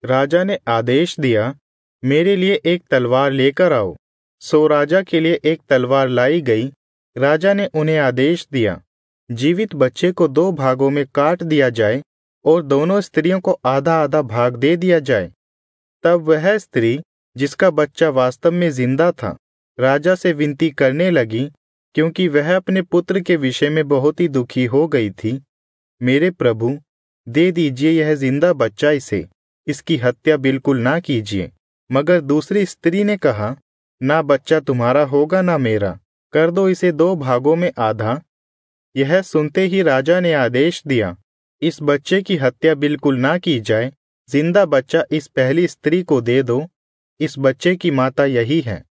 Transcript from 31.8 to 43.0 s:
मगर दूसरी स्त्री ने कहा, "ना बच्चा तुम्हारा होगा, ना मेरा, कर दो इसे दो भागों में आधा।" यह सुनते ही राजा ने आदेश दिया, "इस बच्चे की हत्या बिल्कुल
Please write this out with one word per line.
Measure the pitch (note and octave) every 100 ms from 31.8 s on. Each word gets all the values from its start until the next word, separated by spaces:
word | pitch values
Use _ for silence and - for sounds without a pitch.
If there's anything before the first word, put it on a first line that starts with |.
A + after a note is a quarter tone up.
| _
मगर | B2+ D3+ F3+
दूसरी | C#3 D3 D3 G3+ F#3+
स्त्री | - E3 F3+
ने | G#3 G3+
कहा, | D3+ G#2 G#2 E3 _ _ _ _
"ना | C3 D#3
बच्चा | D3 C#3 - D#3+
तुम्हारा | C#3 B2+ A#2+ C3
होगा, | D3 C#3+ D3+ F#3
ना | F3+ D#3+
मेरा, | B2+ G#2+ G2+ F2+ _ _ _
कर | D#3+ E3
दो | F3 F#3+
इसे | F3+ F3+
दो | D3+ E3+ F#3
भागों | C3 B2 C3 E3
में | F3 -
आधा।" | A2+ A2 A2 C3+ - _ _ _ _ _ _ -
यह | C3+ F3+
सुनते | F#3+ D#3+ D3+ E3
ही | F#3+ F#3
राजा | E3+ C3+ C3+ F3
ने | F3
आदेश | D3+ A#2+ B2 D3+ E3+ D3
दिया, | B2+ G2 F2 _ _ _ _
"इस | D#3 -
बच्चे | D3+ C#3+ - F#3
की | F#3+ F3+
हत्या | C3 - D#3 D3+
बिल्कुल | D3 D3